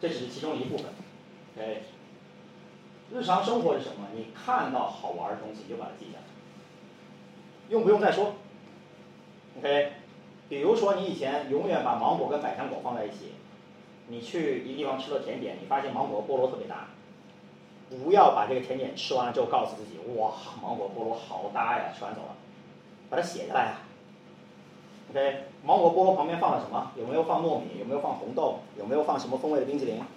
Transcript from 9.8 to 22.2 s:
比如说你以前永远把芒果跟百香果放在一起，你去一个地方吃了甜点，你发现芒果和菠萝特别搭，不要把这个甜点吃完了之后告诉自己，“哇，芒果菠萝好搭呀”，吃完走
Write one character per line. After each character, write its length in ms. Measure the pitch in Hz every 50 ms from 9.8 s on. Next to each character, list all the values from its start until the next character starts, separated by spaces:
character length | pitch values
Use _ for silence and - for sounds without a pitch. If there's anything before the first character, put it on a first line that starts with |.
| 143 - - - - - - - - - - - - -
比 120 | 147 139
如 160 | 147 196 233
说 200 | 226 208 196 196
你 80 | 185 190
以 80 | 175 156
前 360 | - 135 131 139 - - 131
永 160 | 139 151 196 196
远 140 | 165 143 131
把 120 | 127 120
芒 220 | 113 117 - - 165
果 100 | 131 120
跟 120 | 139 - 127
百 140 | 120 -
香 120 | - - -
果 100 | 127 - -
放 120 | 127 120
在 120 | 113 107
一 40 | 104
起， 220 | 104 - - - - - - - - - - - - - - - - - - 120
你 120 | 120 117
去 440 | 117 - - 170 156 143 127 117 107
一 80 | 127 131
个 40 |
地 80 | 147 143
方 140 | 135 131 131
吃 120 | - 147 143
了 80 | 123
甜 200 | - - - 131
点， 160 | 123 98 - -
你 60 | -
发 140 | - 135 139
现 120 | 139 131 123
芒 180 | 123 - 107
果 100 | 104 104
和 140 | 107 - -
菠 20 | 127
萝 120 | 127 -
特 60 | -
别 100 | - 104
搭， 220 | - - - - - - - - - - - - - - - - - - - - - - - - -
不 220 | 131 127 135 165 196
要 200 | 202 170 - -
把 120 | - 104
这 80 | - 131
个 60 | 127
甜 160 | 123 - 131
点 180 | 135 127 - -
吃 200 | - - - 143
完 120 | 127 123
了 60 | 120 117
之 80 | 135
后 60 | 120
告 180 | 117 - 127 120
诉 120 | - -
自 80 | 107 107
己 140 | 101 - - 90 117 123 110
，“哇， 140 | 110 - - - - - - 113 95
芒 140 | 101 104
果 140 | 107 98 98 98
菠 100 | 113 110
萝 100 | 113 -
好 360 | - - - 104 - 101 101 -
搭 240 | - - 104 104 -
呀”， 140 | - - -
吃 80 | - 104
完 100 | 101 104
走 60 | -